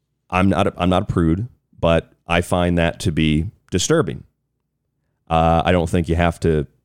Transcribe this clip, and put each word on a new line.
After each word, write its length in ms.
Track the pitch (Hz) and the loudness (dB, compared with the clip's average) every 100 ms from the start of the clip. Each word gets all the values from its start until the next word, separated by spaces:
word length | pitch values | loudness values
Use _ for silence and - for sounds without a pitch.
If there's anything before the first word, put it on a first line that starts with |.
| _ _ _ | _ _ _
I'm 200 | 90 95 | 0 2
not 160 | 85 98 | 2 -2
a, 80 | - | -2
I'm 140 | 90 | 0
not 140 | 90 | 0
a 20 | 101 | 0
prude, 420 | - 80 87 120 - _ _ | 0 0 0 -4 -12 _ _
but 340 | 85 82 - _ - | 0 0 -2 _ -2
I 160 | 85 | -2
find 340 | 87 90 87 87 | 0 -2 0 0
that 240 | 82 - | 0 -2
to 120 | 101 | -4
be 380 | 78 78 76 87 - _ | 0 0 0 -2 -10 _
disturbing. 540 | 92 - 160 92 62 - _ _ _ _ _ _ _ _ _ _ | -6 0 0 -2 -8 -16 _ _ _ _ _ _ _ _ _ _
Uh, 340 | 80 82 82 | 0 2 2
I 80 | - | 2
don't 160 | 90 82 | 0 0
think 200 | 90 82 | -2 -2
you 80 | 82 | 0
have 220 | 85 - | 0 0
to 260 | 87 78 69 _ | -2 -2 -4 _